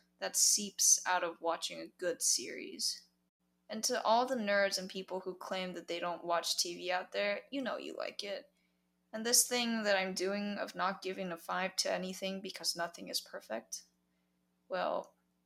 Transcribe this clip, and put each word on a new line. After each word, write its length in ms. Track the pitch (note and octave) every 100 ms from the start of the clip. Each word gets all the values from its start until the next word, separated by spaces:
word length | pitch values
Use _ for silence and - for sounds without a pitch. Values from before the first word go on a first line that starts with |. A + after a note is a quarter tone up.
| _ _
that 160 | F#3+ -
seeps 640 | - - G3+ - - - F3
out 160 | F3+
of 180 | E3+ E3
watching 380 | E3 E3+ - E3
a 140 | E3 -
good 200 | F3+ -
series. 840 | - - E3+ E3 - E3 - - - _ _ _ _ _ -
And 160 | A3
to 180 | G#3+ B3
all 240 | - A3+ B3+
the 80 |
nerds 440 | B3+ G3+ G3+ G3 F#3+
and 100 | F#3
people 320 | F#3+ F#3 F#3
who 140 | F#3
claim 400 | F3+ - F#3 F#3
that 120 | F3 E3+
they 140 | E3+
don't 240 | F3 E3+
watch 320 | E3+ E3+ - -
T 180 | F3
V 160 | F3 F3+
out 220 | F3+ F#3+
there, 300 | G3 G3+ G3+ -
you 100 | C#4
know 140 | A3+ G3
you 180 | D2 -
like 280 | - -
it. 220 | G3+ G3 - _ _ _ _ _ _
And 140 | A3 A3+
this 180 | A#3+
thing 380 | - B3 A#3 A3+
that 140 | G#3 G3
I'm 180 | F#3+
doing 420 | F#3 F#3 G3+ G#3 G3+
of 140 | G3+
not 280 | F3 F3+ F#3
giving 300 | F#3 G3 F#3
a 40 | E3
five 380 | - F3+ F#3 -
to 160 | -
anything 480 | F3+ F#3 F3+ F#3+ F#3+
because 360 | F#3+ - E3+ F3
nothing 320 | E3+ - F#3
is 120 | G3
perfect, 640 | - G3 - - - - - _ _ _ _ _ _ _ -
well, 420 | F#3 F3+ - - _ _ _